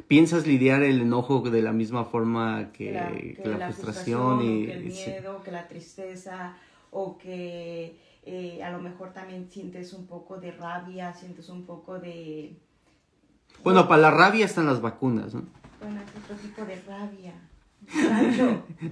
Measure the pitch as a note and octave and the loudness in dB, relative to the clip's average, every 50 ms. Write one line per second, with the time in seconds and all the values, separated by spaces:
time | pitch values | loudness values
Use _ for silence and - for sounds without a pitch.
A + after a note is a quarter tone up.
0 | - - C#3 D3+ E3 D#3+ E3+ E3+ D3+ D#3 C#3+ B2+ C3 C3 C3+ C#3 C#3+ C#3 C3 B2+ | 2 6 8 8 8 8 6 2 4 4 4 6 6 6 6 6 6 4 4 4
1 | A#2+ A#2 A#2+ B2 B2 - C#3 B2+ A#2 A#2+ A2+ A2+ A2 A2 A2+ A2+ A2+ G#2+ B2 A#2+ | 4 2 2 2 2 2 2 2 2 2 2 2 2 2 2 0 0 0 -2 -4
2 | A2+ - - A#2 A2+ A2+ A#2 A#2 A2+ A2+ A2 G#2+ G2+ - - - G#2 G2+ G2+ - | -4 -2 -2 0 0 0 0 0 0 -2 -2 -4 -6 -8 -10 -10 -8 -6 -6 -6
3 | - - - - - - - - - G#3+ - F#3 - - - - - - - - | -6 -6 -6 -8 -10 -10 -12 -8 -6 -6 -4 -4 -6 -8 -8 -8 -8 -10 -8 -6
4 | - B2 A#2 B2 B2+ B2+ B2+ - - A2+ A2 G#2+ G#2+ - - - - - F#3 - | -4 -4 -2 0 2 2 2 2 2 2 0 0 -2 -4 -6 -8 -10 -10 -10 -10
5 | - - F#3+ F#3+ F#3+ G3 G3 F#3+ - F#3 F3 E3+ E3+ - D#3+ E3 - - - - | -10 -10 -10 -10 -10 -12 -12 -14 -12 -12 -12 -12 -12 -14 -16 -18 -20 -18 -16 -16
6 | F#3+ F#3 F#3 F#3 - F#3+ F#3 F#3 F3+ F3+ F3+ - - _ _ _ _ _ - F#3+ | -14 -14 -14 -16 -16 -14 -12 -12 -12 -12 -14 -18 -20 _ _ _ _ _ -10 -8
7 | F#3+ F#3 F#3 - - F#3 F#3 F3+ F3+ F3 F3 F3 E3+ E3+ E3+ E3 E3 E3 - - | -8 -8 -10 -12 -14 -12 -10 -10 -10 -10 -10 -10 -12 -10 -10 -10 -10 -12 -14 -20
8 | _ _ _ _ _ - F#3 F3+ F3+ F3 E3+ F#3 F#3 F3+ F3 F3 F3 F3+ F3+ F3+ | _ _ _ _ _ -14 -12 -10 -10 -10 -12 -12 -12 -10 -10 -10 -12 -12 -14 -14
9 | F#3 F#3 F#3 F#3+ F#3 F#3 F#3 F#3 F3+ - - G3+ F#3 F3+ F3+ F#3 F3+ F3+ G3 F#3 | -16 -16 -16 -16 -16 -14 -14 -14 -14 -14 -14 -14 -14 -12 -12 -14 -14 -14 -14 -16
10 | F3+ - F3 E3+ - - F#3+ F#3 F3 F3 E3 - E3+ E3+ F3 F3+ F3+ F#3 F#3 F#3 | -16 -16 -16 -16 -16 -14 -14 -14 -12 -14 -14 -12 -10 -10 -10 -10 -12 -12 -12 -10
11 | F3+ F3 F3 - F#3 F3+ E3+ D#3+ D#3+ - F3+ F3+ F3+ - E3+ D#3+ - - F#3 F3 | -10 -10 -12 -14 -16 -18 -18 -18 -18 -16 -16 -16 -16 -16 -16 -16 -16 -14 -14 -12
12 | E3+ F3 E3+ E3 E3 D#3 D#3 D#3 D3 - - - _ _ _ _ _ _ _ _ | -12 -12 -14 -12 -12 -12 -12 -12 -12 -14 -16 -20 _ _ _ _ _ _ _ _
13 | _ _ _ _ _ _ _ _ _ _ _ - - F3+ F#3 F#3+ F3 - E3 D3+ | _ _ _ _ _ _ _ _ _ _ _ -2 2 6 8 8 8 8 8 8
14 | D#3+ D3+ D3 D#3 F3+ G3+ G#3 A3+ G#3 - - F3 D#3+ D3 C3 A#2 A2 A2+ - - | 10 10 8 8 8 8 6 6 2 2 2 0 2 2 2 2 0 -2 -4 -2
15 | - B2+ A#2 G#2+ G#2 G#2 A2 A#2 - - - - - - - - G#3+ G#3+ G#3 G3+ | -2 0 0 -2 -2 -6 -8 -10 -10 -12 -16 -20 -20 -20 -20 -14 -12 -10 -10 -10
16 | G3+ G3+ - G#3+ G#3 - G#3 G#3 G#3 G#3 - A3 G#3+ F#3+ F#3+ F#3 F#3+ G3 G3 G3+ | -12 -14 -16 -18 -16 -14 -14 -14 -14 -16 -14 -12 -12 -12 -12 -14 -14 -14 -12 -10
17 | G#3 G3+ G3+ F#3+ F#3 F3+ E3+ E3+ - - _ - _ _ _ _ - - - D#4 | -10 -12 -12 -14 -16 -18 -18 -18 -20 -20 _ -20 _ _ _ _ -14 -6 -2 2
18 | - - A3 G#3+ C4 B3 A#3+ A3 B3+ B3 G#3+ - - - D#3+ - E3 D#3+ | 2 4 4 4 4 4 4 4 4 2 2 0 -4 -8 -12 -10 -10 -10